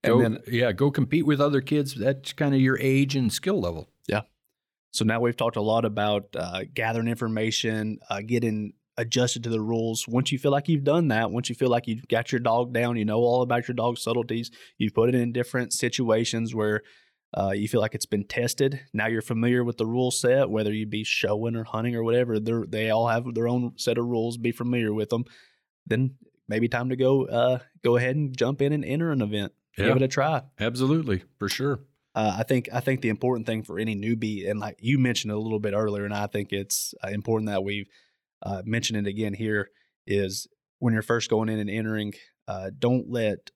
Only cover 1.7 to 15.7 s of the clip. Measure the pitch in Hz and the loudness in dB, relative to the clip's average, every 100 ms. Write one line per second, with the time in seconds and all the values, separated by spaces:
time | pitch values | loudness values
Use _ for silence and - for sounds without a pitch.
1.7 | 147 139 131 113 135 - - 143 135 131 | 0 0 0 0 0 -8 -2 2 4 4
2.7 | 131 135 135 139 139 117 - 185 190 87 | 4 2 2 2 2 0 0 -2 0 -2
3.7 | 82 - _ - 107 - _ _ _ _ | -6 -12 _ -4 -4 -4 _ _ _ _
4.7 | _ _ - 110 113 120 117 117 110 107 | _ _ 0 2 2 0 2 0 2 2
5.7 | 113 113 104 104 104 - - 87 92 95 | 2 2 0 2 0 -2 -8 -6 -6 -6
6.7 | - 113 113 117 117 117 110 110 110 113 | -2 -2 0 -2 -2 -2 0 0 0 -2
7.7 | 110 107 107 - 101 110 117 113 107 104 | -2 -4 -6 -6 -8 -2 0 0 -2 -6
8.7 | - _ - 117 127 123 123 117 113 107 | -12 _ -8 -2 0 0 -2 -2 -2 0
9.7 | 117 113 113 - 120 131 135 147 139 143 | -2 -2 -4 -2 0 0 0 2 2 2
10.7 | 156 139 160 160 110 113 113 123 117 127 | 2 4 2 2 2 0 -2 -6 -2 2
11.7 | 120 120 110 - 117 120 123 120 113 123 | 2 0 -6 0 0 0 0 2 2 2
12.7 | 117 120 120 107 107 120 123 123 120 117 | 0 0 0 0 2 2 2 2 0 -2
13.7 | 123 117 120 - 117 117 113 117 - - | -2 -2 -2 -2 -2 -2 -4 -6 -14 -20
14.7 | _ 107 - 117 127 120 120 120 127 120 | _ -2 2 4 4 0 -2 -2 -4 -4